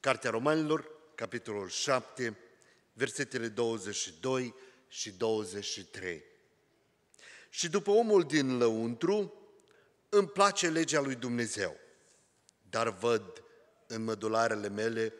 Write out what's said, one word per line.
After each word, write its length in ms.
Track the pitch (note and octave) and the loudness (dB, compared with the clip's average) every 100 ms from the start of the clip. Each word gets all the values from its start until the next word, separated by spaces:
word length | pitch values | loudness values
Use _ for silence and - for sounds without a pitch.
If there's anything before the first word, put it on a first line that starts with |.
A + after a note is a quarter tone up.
Cartea 300 | C3+ A#2+ B2+ | 2 0 0
Romanilor, 600 | A2+ C3+ D#3 D3+ D#3 - - - | 0 2 2 2 -2 -2 -18 -18
capitolul 540 | - A2 A#2 - G#2 F#2+ | -12 -8 -8 -6 -6 -6
șapte, 680 | - - C3 - - A#2+ G#2+ - _ _ _ _ | -4 0 0 0 -8 -6 -8 -18 _ _ _ _
versetele 560 | - B2 - C3+ B2+ A#2 | -6 -6 -4 -6 -4 -6
douăzeci 460 | G#2 A#2 A2+ G2 | -2 -2 -2 -6
și 200 | G2+ - - | -8 -8 -6
doi 340 | C3 C3 B2 - - _ _ | -4 -2 -4 -10 -20 _ _
și 220 | - - | -12 -10
douăzeci 540 | F#2 A2+ A2 G#2 G#2 | -2 0 0 -2 -8
și 200 | G2+ - | -8 -10
trei. 380 | F#2 G2+ F#2 E2 - _ _ _ _ _ _ _ _ - - - - | -12 -10 -8 -8 -12 _ _ _ _ _ _ _ _ -20 -20 -20 -14
"Și 180 | - E3+ | -6 0
după 220 | G3 G3+ | 0 4
omul 320 | G#3 A3+ G3+ | 4 6 4
din 360 | D3 D3+ C3+ B2+ | 6 2 2 4
lăuntru, 760 | A#2+ A2 A#2 A#2 E3 G#3 F#3+ - - - _ _ _ _ _ | 4 4 -2 -2 0 0 0 -8 -20 -20 _ _ _ _ _
îmi 200 | G#3 G3 | 2 4
place 400 | - G3 F#3+ F3 | 4 4 4 0
legea 320 | D#3+ E3 D#3 | 2 2 2
lui 140 | C#3 | 0
Dumnezeu, 600 | B2+ B2 A#2+ A#2 - F#2 D2 - _ _ _ _ _ _ _ _ | -4 -4 -2 -2 -2 -4 -6 -20 _ _ _ _ _ _ _ _
dar 280 | A2+ A#2 F#2+ | -2 -2 0
văd 460 | A#2 A2+ G2 - - - _ _ _ | 2 2 0 -18 -20 -20 _ _ _
în 180 | A2+ | -6
mădularele 640 | A2 G#2+ A2 A2+ A#2 G#2+ G2+ | -4 -2 0 2 2 0 -4
mele 440 | G2+ A2+ A2+ A2+ | -2 -2 0 -4